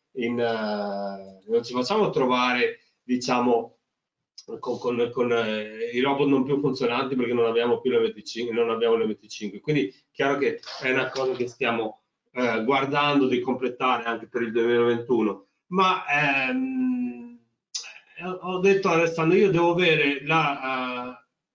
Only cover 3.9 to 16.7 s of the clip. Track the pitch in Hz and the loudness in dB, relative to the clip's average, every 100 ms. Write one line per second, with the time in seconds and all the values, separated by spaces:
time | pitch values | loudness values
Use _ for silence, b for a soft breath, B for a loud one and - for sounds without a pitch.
3.9 | _ _ _ _ - - 113 123 110 120 | _ _ _ _ -20 -14 -10 -6 -4 -2
4.9 | 117 117 131 120 117 110 107 107 110 117 | 0 0 0 0 0 0 -4 -6 -8 -4
5.9 | 123 139 139 139 135 131 135 143 - 120 | 0 0 2 2 2 2 0 0 0 -2
6.9 | 120 131 131 120 120 117 117 120 117 123 | 0 -2 -2 0 2 2 2 2 2 2
7.9 | 117 113 104 - 113 120 113 113 113 117 | 2 2 -2 -10 -6 -2 0 0 2 2
8.9 | 113 107 104 - - 104 104 - 147 98 | 2 0 -4 -10 -10 -10 -8 -2 0 0
9.9 | B B - 139 143 123 - - - 135 | B B -2 0 0 -2 -2 -8 -6 -2
10.9 | 131 127 131 127 117 123 - 120 117 110 | -2 -2 -2 -2 -2 -6 -4 -2 -2 -4
11.9 | - _ _ _ 127 123 113 110 139 139 | -8 _ _ _ -2 0 0 2 0 0
12.9 | 143 147 143 127 123 131 - 123 - 131 | 0 2 4 4 2 0 -2 -4 -2 0
13.9 | 120 117 113 - 120 113 117 117 120 120 | 0 -2 -6 -6 -4 -2 0 2 4 2
14.9 | 117 120 117 107 98 - _ - 185 185 | 0 0 2 0 -2 -12 _ -4 2 2
15.9 | 185 - 180 143 139 127 127 262 | 0 -2 -2 0 0 -2 -2 -2